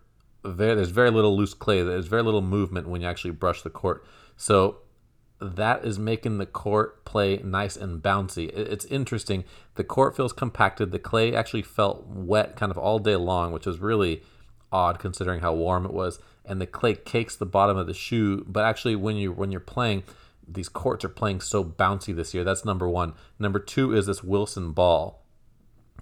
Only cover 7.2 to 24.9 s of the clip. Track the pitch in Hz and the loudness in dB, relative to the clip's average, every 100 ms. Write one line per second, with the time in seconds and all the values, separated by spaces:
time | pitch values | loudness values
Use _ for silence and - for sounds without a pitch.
7.2 | 98 98 101 95 101 - 98 82 87 98 | 2 0 -2 -2 -4 -6 -8 -4 0 0
8.2 | 92 - 82 - 107 104 - 135 127 113 | -2 -6 -6 -6 -6 -6 -4 -4 -4 -4
9.2 | - 98 90 - - - 101 - 135 - | -2 -4 -4 -14 -10 -8 -2 2 2 2
10.2 | 127 - 123 - 98 - 98 95 - 113 | -4 -2 -4 2 2 2 -4 -4 -2 2
11.2 | 113 113 110 117 - - 101 92 107 95 | 2 2 -2 -4 -4 0 2 0 -8 -8
12.2 | 90 107 104 - 101 90 90 110 104 98 | 0 2 2 -2 -4 -2 0 2 2 2
13.2 | 87 90 85 80 - 85 101 113 92 78 | 2 0 0 -4 -6 -4 0 2 2 0
14.2 | - - - - _ 95 87 87 95 87 | -8 -20 -20 -20 _ 2 2 0 -6 -4
15.2 | 90 87 85 82 82 92 92 92 92 85 | -4 -2 0 0 2 0 0 -4 -4 -6
16.2 | - _ - 95 92 - 120 101 - 120 | -14 _ -10 -6 -6 -2 0 0 -2 -2
17.2 | 110 - 95 98 101 95 85 90 - 117 | -2 -6 0 4 4 4 -2 -6 -2 0
18.2 | 104 98 98 98 110 107 123 107 104 104 | 2 0 -2 0 0 0 -2 0 -2 -2
19.2 | 98 87 98 95 - - 120 98 - - | -4 -4 -4 -6 -6 -2 0 -2 -4 -16
20.2 | - _ - 87 90 - 127 - 92 - | -20 _ -14 -10 -10 -4 -2 -2 -4 -4
21.2 | 107 92 - 104 85 80 95 98 - 85 | -2 -2 -2 -2 -2 0 0 0 -4 -6
22.2 | 82 92 87 95 - 92 90 87 85 78 | -4 -2 -2 -2 -2 -2 0 0 -2 -6
23.2 | - - 107 98 - - 131 113 98 92 | -16 -6 -2 -2 -2 0 2 2 0 -2
24.2 | 92 98 104 - 85 78 90 | 0 0 0 -4 -4 4 6